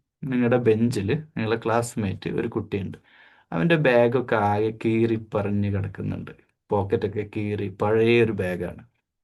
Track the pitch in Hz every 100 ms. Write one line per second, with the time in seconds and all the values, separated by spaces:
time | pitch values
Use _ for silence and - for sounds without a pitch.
0 | _ _ 143 123 120 123 113 110 117 113
1 | 101 156 - - 110 113 113 117 120 -
2 | 101 98 - - 117 117 104 101 92 -
3 | _ _ _ _ _ 170 170 165 135 120
4 | 120 127 117 113 104 104 110 113 117 113
5 | 113 113 110 107 101 101 101 98 98 -
6 | 101 98 90 - _ _ - 104 101 107
7 | 104 104 104 107 104 101 101 - 104 110
8 | 113 117 113 101 92 90 87 78 - _
9 | _ _